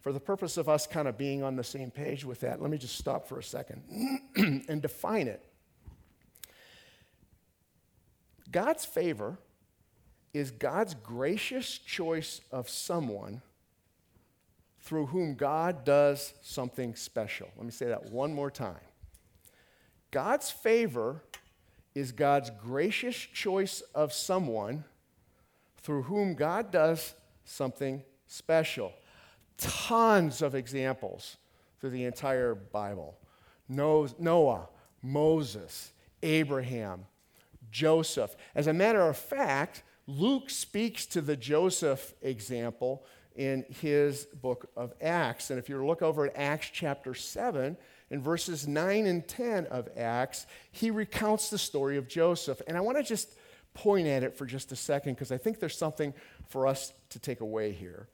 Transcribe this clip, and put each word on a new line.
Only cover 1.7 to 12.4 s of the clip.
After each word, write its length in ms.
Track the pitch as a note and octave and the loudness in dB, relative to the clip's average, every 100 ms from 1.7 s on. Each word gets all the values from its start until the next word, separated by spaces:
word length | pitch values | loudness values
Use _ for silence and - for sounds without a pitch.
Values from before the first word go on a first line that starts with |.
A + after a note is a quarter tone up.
| C#3 C3 | -6 -8
page 340 | C#3 D3 C#3+ | -6 -6 -6
with 180 | C3+ A#2+ | -8 -6
that, 200 | B2+ - | -4 -2
let 80 | D3 | -2
me 80 | D3+ | -4
just 180 | B2 - | -4 -6
stop 320 | - C3 - | -4 -4 -6
for 120 | C3 | -12
a 40 | |
second 800 | A#2+ C3 - B2+ - G#3+ C4 C4+ - - | -8 -10 -10 -14 -12 -4 -2 -2 -4 2
<clears throat> 300 | G3 C3+ - | 2 2 -2
and 120 | D3+ | -4
define 440 | D3 - E3+ A3 C3 | -4 -4 -2 0 -2
it. 160 | F#2+ - _ _ _ - - _ _ _ _ - - - - - _ _ _ _ _ _ _ _ _ _ _ _ _ _ _ - | -6 -14 _ _ _ -20 -20 _ _ _ _ -20 -20 -20 -20 -20 _ _ _ _ _ _ _ _ _ _ _ _ _ _ _ -4
God's 340 | F3 A#3 D#4+ - | 0 2 0 -2
favor 540 | - F3+ A#2+ G#2 F#3 _ _ _ _ _ _ _ _ _ | 0 0 0 -6 -8 _ _ _ _ _ _ _ _ _
is 200 | D3 C#3 | -4 -4
God's 420 | A2+ C#3 E3 G#3+ | -2 -2 0 -2
gracious 880 | C#3+ G#2+ A#2+ C3+ G#3 - C4 A#3+ - | -4 -10 -2 0 0 -2 -4 -6 -10
choice 600 | - - E3 E3 D3+ - | -8 -4 -2 -2 -4 -12